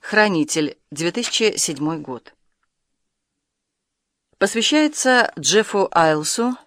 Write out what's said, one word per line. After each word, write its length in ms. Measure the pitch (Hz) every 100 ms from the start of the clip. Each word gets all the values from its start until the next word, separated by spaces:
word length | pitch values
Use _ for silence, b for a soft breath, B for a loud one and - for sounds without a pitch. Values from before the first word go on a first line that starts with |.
Хранитель. 760 | - 208 214 170 151 160 151 - _
Две 200 | 147 165
тысячи 460 | 220 240 - 220 -
седьмой 400 | - 143 156 165
год. 360 | 135 120 - _ _ _ _ _ _ _ _ _ _ _ _ _ _ _ _ _ _ _ _ _
Посвящается 920 | 196 226 214 302 302 302 262 247 220 -
Джеффу 520 | 143 202 214 202 190
Айлсу 640 | - 160 156 156 - 240 247